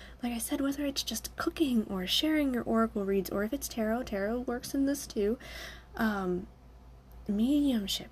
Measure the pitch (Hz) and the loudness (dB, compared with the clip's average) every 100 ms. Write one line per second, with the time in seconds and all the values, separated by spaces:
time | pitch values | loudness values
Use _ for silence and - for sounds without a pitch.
0 | - - 240 233 - 285 277 277 285 277 | -16 -8 -6 -4 -2 0 0 0 -2 -2
1 | - 220 - - 339 - 294 233 208 190 | -4 -6 -8 -4 -2 2 4 4 2 -2
2 | 185 - 311 311 277 240 - 226 226 220 | 0 2 4 4 2 0 2 2 2 2
3 | 196 196 185 202 214 277 - - 214 233 | 2 2 2 0 0 -2 -4 -2 0 0
4 | 254 196 202 247 247 240 - 277 277 285 | -2 -2 0 -2 -2 -4 -2 2 2 2
5 | - 226 202 247 - - - - - - | -2 0 2 0 -6 -12 -14 -16 -14 -2
6 | 226 202 185 180 196 - - - - - | 0 0 0 -2 -4 -16 -20 -20 -20 -20
7 | - - - 202 240 294 285 233 190 - | -20 -14 -2 2 4 4 4 2 0 -4
8 | - | -6